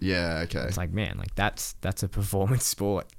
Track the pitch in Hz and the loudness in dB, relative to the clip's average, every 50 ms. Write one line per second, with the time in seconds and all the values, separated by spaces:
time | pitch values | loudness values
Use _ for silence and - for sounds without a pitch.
0 | 90 95 92 90 87 85 82 78 85 85 - 73 62 - 95 - 90 80 87 104 | 0 2 2 2 2 2 0 0 -2 -2 -2 -2 0 0 0 0 0 0 0 -2
1 | 107 - 50 50 50 - - - 98 107 - - - - - - - 87 92 - | -2 -2 -2 -4 -6 -4 0 2 2 2 0 -2 -6 -8 -6 -4 -2 -2 -2 0
2 | - 95 - 104 98 98 - 98 95 107 131 120 - - - - 98 101 101 90 | -2 -2 0 0 0 2 2 2 4 4 4 2 2 0 0 0 0 0 0 0
3 | - - - | -2 -6 -12